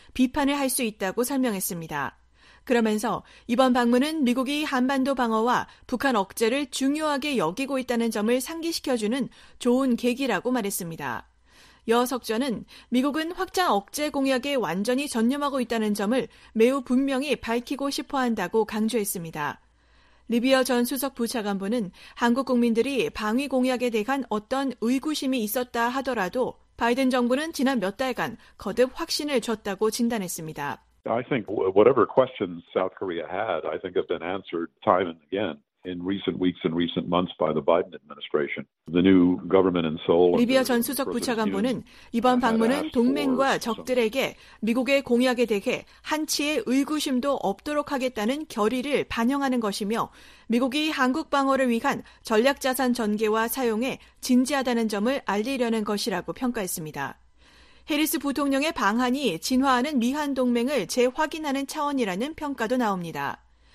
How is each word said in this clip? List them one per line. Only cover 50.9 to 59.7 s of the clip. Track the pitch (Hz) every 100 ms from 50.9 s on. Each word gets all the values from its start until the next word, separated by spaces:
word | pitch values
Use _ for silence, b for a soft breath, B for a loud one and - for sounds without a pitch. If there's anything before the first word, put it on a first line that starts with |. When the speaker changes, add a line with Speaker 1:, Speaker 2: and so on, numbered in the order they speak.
Speaker 1:
한국 | 277 262 285 -
방어를 | 277 269 269 254
위한 | 233 277 - - b
전략 | - 220 262 277
자산 | 262 254 254
전개와 | 240 214 214 214 220 233
사용에 | 269 240 214 254 254 b b
진지하다는 | - 247 262 285 254 233 220
점을 | 208 226 277 -
알리려는 | 202 226 269 233 226
것이라고 | 214 208 - 175 165
평가했습니다. | - 254 240 185 - 156 139 135 - _ _ b b b b b
해리스 | 294 311 302
부통령의 | 277 269 285 269 311
방한이 | 320 202 233 254 269 254 165
진화하는 | - 254 277